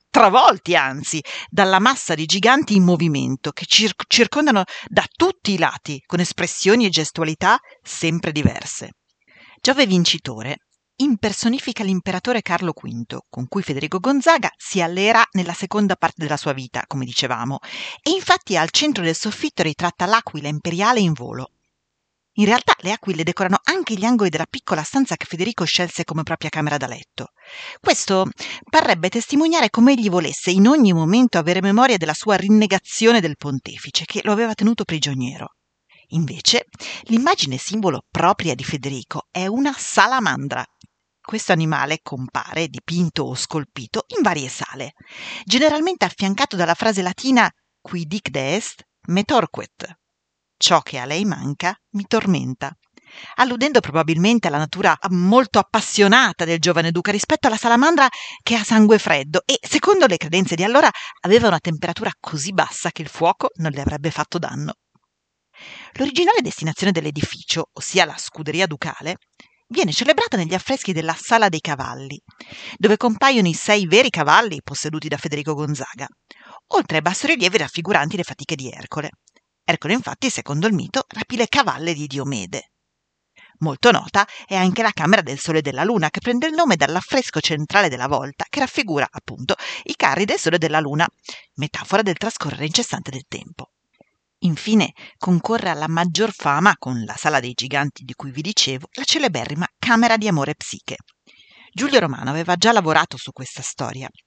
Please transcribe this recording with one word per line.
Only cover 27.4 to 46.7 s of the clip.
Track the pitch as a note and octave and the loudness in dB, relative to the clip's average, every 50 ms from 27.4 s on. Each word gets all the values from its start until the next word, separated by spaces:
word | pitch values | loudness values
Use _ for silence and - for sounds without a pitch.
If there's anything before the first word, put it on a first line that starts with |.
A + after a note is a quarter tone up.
| _ - - - - - - - | _ -20 -18 -18 -16 -16 -14 -6
Questo | - F#4 D4 - - - G3 F#3+ F#3+ - - - - - - - - - | 0 0 0 0 2 0 2 2 2 0 -4 -10 -14 -14 -14 -14 -10 0
parrebbe | - - - - F#3+ E3+ E3 F#3 | 2 2 4 4 2 2 0 -2
testimoniare | - A#3 A#3 - D4 C#4 D#4+ E4 E4 E4 B3+ G#3 | -2 -2 -4 0 2 2 2 4 2 2 2 2
come | - A3+ A#3 C4+ C#4 | 4 6 6 6 6
egli | A#3 A3 G#3 | 6 2 0
volesse | F3+ F3+ D#3+ C#3 C3+ - - F#3 | 0 0 0 -2 -4 -4 -2 0
in | F3+ F#3+ G3 A#3+ | 4 6 8 8
ogni | D4 D#4 B3 G3 F3+ | 8 6 6 6 6
momento | E3 D#3+ D#3+ G3 B3 B3+ A#3 - F#3 | 4 4 4 4 4 4 4 4 2
avere | D#3 E3 F3 F#3 | 2 2 2 2
memoria | F#3 G3 G3+ A3+ B3+ C4+ A#3 F#3 | 2 2 4 4 4 4 4 2
della | D#3+ D#3 D#3 | 0 -2 -4
sua | - - G#3+ G3+ | -2 0 0 2
rinnegazione | F3+ F#3 G3+ G#3+ G#3+ G#3+ G3 G3 F#3+ _ - - - A3 A3+ A#3+ A3+ | 2 4 4 6 6 6 4 2 0 _ -4 -4 2 4 6 6 6
del | E3+ D#3+ D3 | 4 2 -2
pontefice, | - - C#3+ C#3 C3 - - - - - C#3+ - - D#3+ | -4 -6 -6 -6 -6 -6 -10 -18 -16 -16 -8 -6 -6 -6
che | - - G#3 - | -6 -8 -6 -2
lo | G#3+ | 0
aveva | G#3 G#3 A#3 A3+ G#3+ | 0 0 0 -2 -2
tenuto | - G3 A3 A#3 - G#3 | 0 2 0 2 0 -2
prigioniero. | - E3 D#3 C3+ C#3+ C#3 C3 B2+ B2 C#3+ - B2 - _ _ _ _ _ _ _ _ _ _ _ - | -4 -4 -4 -2 -2 -2 -2 -4 -6 -8 -10 -14 -16 _ _ _ _ _ _ _ _ _ _ _ -6
Invece, | - E3+ E3 C3+ - D#3+ - - - A#3+ - _ _ - - - - - - | -2 -2 -2 -2 -4 -4 -2 0 0 0 0 _ _ -18 -16 -14 -14 -12 -4
l'immagine | - A3+ A3+ C4 E4 F4+ - G3 C#3 C3 B2+ | 0 0 2 4 2 2 0 0 -4 -4 -6
simbolo | - - F#3 A3 G#3 F3+ C3+ C3 - _ | -6 -6 -4 -2 0 0 0 -2 -6 _
propria | - - D#3 F3+ G3+ - - E3 B2+ | -4 0 2 2 2 2 0 -4 -4
di | B2 C3+ | -4 -6
Federico | - - C#3+ A#2+ C#3 C#3 B2+ G#2+ - - - - _ | -6 -6 -6 -6 -6 -8 -8 -10 -10 -10 -10 -10 _
è | - F3+ F#3 F#3+ | -8 -6 -4 -4
una | G#3+ B3+ C#4 D4 C4+ | -2 0 -2 -2 -2
salamandra. | - - - - - G3 A3+ B3+ C4 A3 E3 C3 C3+ C#3 C#3 B2+ B2+ A#2+ - _ _ _ - _ _ _ _ _ _ | -4 -8 -4 4 4 4 4 4 2 0 0 -2 -2 -4 -6 -6 -6 -8 -10 _ _ _ -20 _ _ _ _ _ _
Questo | _ - A3 A3 - - | _ -8 -8 -6 0 0
animale | F#3 E3 D#3+ D#3 D#3 C3+ C3 C#3+ D#3 D#3+ | 2 2 2 0 0 0 0 -2 -4 -6
compare | - - D3+ B2+ C3 - - B2+ A2 - - D#3+ E3+ D3 | -6 -10 -10 -8 -8 -8 -8 -8 -8 -6 -4 -4 -4 -4
dipinto | C3 B2 - - E3 F3 F3+ D#3+ - - C#3 | -6 -12 -10 -6 -2 0 0 0 -2 -4 -6
o | B2 C3 | -6 -6
scolpito | B2+ - - - D#3+ C#3 - - - B2 - - A3 - - B4 | -8 -8 -6 -6 -6 -6 -8 -12 -14 -14 -8 -8 -8 -8 -6 -4
in | A4 C#4+ | 0 0
varie | G3+ F3 D3+ C3 B2+ | 0 0 -2 -6 -8
sale, | - - - - - C3+ C3 - - _ - - - - - - - - - | -8 -10 -12 -12 -10 -12 -12 -12 -14 _ -20 -20 -20 -18 -16 -14 -14 -14 -6
generalmente | F#3+ G3 B3 D4 D#4 D4 D4+ D#4 F#4 F#4 - G#3 | 0 0 4 4 4 2 2 -2 -2 -2 -2 -2
affiancato | F3+ - - G3+ F#3+ G3 - C4+ - - | -4 -2 -2 -2 -2 0 0 -2 -2 0
dalla | F3+ F3 E3 | -2 0 0